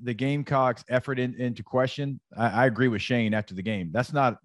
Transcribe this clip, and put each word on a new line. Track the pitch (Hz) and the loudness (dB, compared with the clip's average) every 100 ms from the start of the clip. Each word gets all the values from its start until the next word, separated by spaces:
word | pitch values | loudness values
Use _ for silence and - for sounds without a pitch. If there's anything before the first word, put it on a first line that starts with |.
the | 123 | -6
Gamecocks' | 110 135 143 135 139 127 117 - | -2 0 0 0 2 2 0 -2
effort | 127 135 131 | -2 0 -2
in, | 127 123 | -2 -2
into | 123 117 | -4 -6
question, | 104 127 131 - 139 131 - - | -2 0 0 -2 -6 -8 -10 -2
I, | 113 101 | 0 4
I | 131 | 4
agree | 107 127 | 4 2
with | 104 | 2
Shane | - 120 110 | 0 0 2
after | 107 104 | 0 -2
the | 95 | -6
game. | 95 104 87 | -4 -4 -2
That's | 92 123 | -2 -2
not, | 143 131 104 | 2 0 0